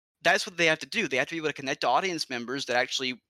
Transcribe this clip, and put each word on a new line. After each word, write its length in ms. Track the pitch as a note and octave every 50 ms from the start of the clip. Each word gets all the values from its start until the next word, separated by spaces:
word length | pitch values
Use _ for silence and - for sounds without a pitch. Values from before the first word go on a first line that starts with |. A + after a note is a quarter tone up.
| _ _ _ _ _
that's 220 | E3 F#3 G#3 -
what 100 | F#3 F3+
they 120 | E3+ E3+ D#3+
have 120 | D#3 D#3
to 60 | C#3+
do. 220 | C3+ - G#3 G#3 D3
They 100 | C3+ B2+
have 100 | C#3 -
to 60 | E3
be 40 | E3
able 120 | D#3 D3+
to 40 | C#3+
connect 280 | - C#3+ C3+ D3 -
to 60 | - B2+
audience 420 | B2 D3 F3+ F#3+ F3 D#3 - -
members 360 | C3 A#2+ A#2+ A2+ B2+ C#3 C3
that 120 | - A#2+ A#2+
actually 420 | B2+ B2+ - - C3+ B2+ B2+ A2+ _